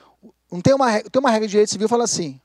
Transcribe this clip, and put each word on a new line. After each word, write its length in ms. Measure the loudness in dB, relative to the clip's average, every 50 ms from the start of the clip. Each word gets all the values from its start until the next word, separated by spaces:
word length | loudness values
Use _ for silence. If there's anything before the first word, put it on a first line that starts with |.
| _ _ _ _ _ -20 _ _ _ _
Não 100 | -14 0
tem 140 | 2 2 4
uma 140 | 4 2 2
re-, 140 | 2 0 -4
tem 180 | -2 -4 0
uma 100 | 0 2
regra 160 | 0 0 -2
de 60 | 0 2
direito 180 | 2 2 2
civil 160 | 0 -4 -2
que 40 | 0
fala 140 | 0 0 0
assim: 360 | -2 -2 -4 -6 -8 -10 -16 _